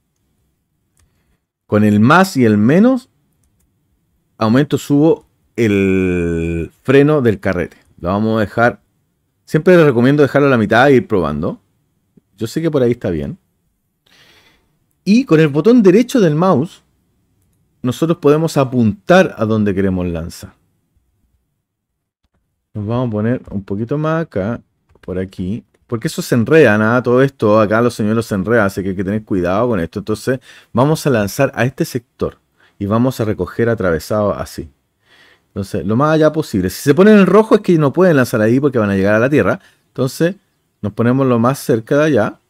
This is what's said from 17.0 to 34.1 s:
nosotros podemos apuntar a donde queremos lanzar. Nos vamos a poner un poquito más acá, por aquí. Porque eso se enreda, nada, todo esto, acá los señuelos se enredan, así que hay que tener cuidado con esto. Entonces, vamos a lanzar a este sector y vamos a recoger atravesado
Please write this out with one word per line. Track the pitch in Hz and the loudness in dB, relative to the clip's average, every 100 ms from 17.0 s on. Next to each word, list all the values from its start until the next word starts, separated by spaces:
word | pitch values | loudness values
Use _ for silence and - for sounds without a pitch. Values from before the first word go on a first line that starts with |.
| _ _ _ _ _ _ _ _ | _ _ _ _ _ _ _ _
nosotros | 123 - 160 165 | -6 -4 -2 0
podemos | 143 151 160 147 | 2 2 0 -2
apuntar | 127 127 110 98 - 180 - - | -2 0 0 0 2 4 2 -2
a | 110 | -4
donde | 110 104 | -2 -2
queremos | 92 98 92 90 | -2 -2 -2 -4
lanzar. | 82 85 - - _ _ _ _ _ _ _ _ _ _ _ _ _ _ _ _ _ _ _ _ _ _ | -6 -10 -14 -20 _ _ _ _ _ _ _ _ _ _ _ _ _ _ _ _ _ _ _ _ _ _
Nos | 107 104 | -10 -6
vamos | 120 123 | -4 -4
a | |
poner | 104 113 127 - | -2 -2 -4 -6
un | 98 | -12
poquito | 98 101 117 147 | -8 -8 -6 -6
más | 156 160 | -4 -4
acá, | 165 - 98 120 _ _ _ _ | -6 -6 -6 -8 _ _ _ _
por | - 92 | -10 -8
aquí. | 95 - 90 110 - _ - | -8 -8 -8 -8 -12 _ -10
Porque | 117 160 | -8 -6
eso | - | -6
se | - 127 | -4 -2
enreda, | 110 160 127 104 | 2 4 4 4
nada, | 110 123 | 0 0
todo | 120 123 | 0 0
esto, | 135 - 110 107 | 0 0 0 2
acá | 104 107 | 2 0
los | 120 - | -2 -2
señuelos | 107 113 110 | -4 -4 -4
se | 101 | -4
enredan, | 92 117 98 | -2 0 0
así | 104 | -4
que | 95 | -8
hay | 92 | -6
que | |
tener | 95 107 | -6 -6
cuidado | 107 98 87 98 123 | -4 -4 -2 -2 -2
con | 104 | -2
esto. | 85 104 | -6 -8
Entonces, | 101 107 - 131 - - _ | -8 -6 -4 -6 -8 -20 _
vamos | - 143 156 151 | -2 0 0 -2
a | |
lanzar | 117 101 - 135 - | -2 -2 -2 -4 -2
a | 120 | -4
este | - | -4
sector | - 123 - - 73 - _ _ _ - | -8 -8 -12 -10 -10 -10 _ _ _ -10
y | 101 | -4
vamos | 113 131 127 | 0 -2 -2
a | 107 | -4
recoger | 95 - - 117 | -4 -6 -4 -2
atravesado | 113 92 80 - | -2 -2 -4 -4